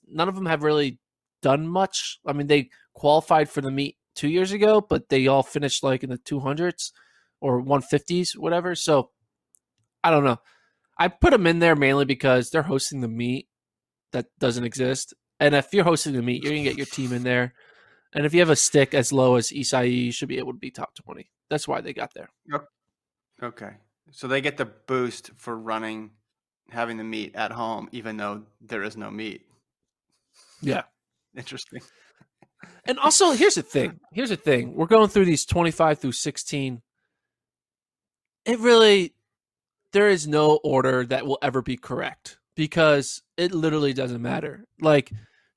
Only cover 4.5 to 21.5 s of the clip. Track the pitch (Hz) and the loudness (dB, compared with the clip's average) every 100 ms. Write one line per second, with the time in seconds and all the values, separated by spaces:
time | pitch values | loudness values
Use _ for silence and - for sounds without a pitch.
4.5 | 202 208 214 208 156 - 135 131 135 - | 2 4 4 2 -4 0 2 4 2 0
5.5 | 151 143 - 139 127 131 123 - 143 131 | -2 -4 -2 -2 -2 -4 -10 -8 -6 -4
6.5 | 151 180 - - _ _ _ _ _ 143 | -4 -4 -4 -12 _ _ _ _ _ -2
7.5 | 123 131 139 - 143 - 175 175 - 160 | -2 0 0 0 -2 -2 -4 -2 -4 -2
8.5 | 170 175 170 - 147 120 _ _ _ _ | -2 -2 -4 2 2 2 _ _ _ _
9.5 | _ _ _ _ _ 170 156 139 117 _ | _ _ _ _ _ 2 2 2 -2 _
10.5 | _ _ _ _ - 175 - 349 269 170 | _ _ _ _ -2 -2 2 4 4 4
11.5 | 170 170 151 139 139 139 131 139 127 120 | 4 4 4 4 2 0 0 2 2 2
12.5 | 160 151 135 - 139 120 113 120 127 - | -2 0 -2 -4 -6 -6 -4 -4 -4 -8
13.5 | _ _ _ _ _ _ 127 120 - 131 | _ _ _ _ _ _ -8 -8 -4 -2
14.5 | 120 120 131 127 131 - - _ - 143 | -2 -4 -4 -4 -4 -8 -16 _ 0 2
15.5 | 143 135 202 175 160 156 131 120 123 147 | 2 0 2 2 2 -2 -4 -2 -4 -4
16.5 | 151 139 - 135 - 127 123 123 123 123 | -4 -4 -4 -8 -8 -6 -4 -2 -2 -2
17.5 | _ _ _ _ _ _ 143 147 170 170 | _ _ _ _ _ _ -4 0 4 4
18.5 | 143 - 147 135 143 120 135 131 123 113 | 4 2 2 2 2 0 2 4 4 0
19.5 | 143 127 131 123 123 123 120 135 131 127 | -6 -4 -2 0 -2 -4 -6 -8 -8 -8
20.5 | 123 127 - - - - - - _ - | -12 -14 -12 -14 -14 -20 -20 -20 _ -8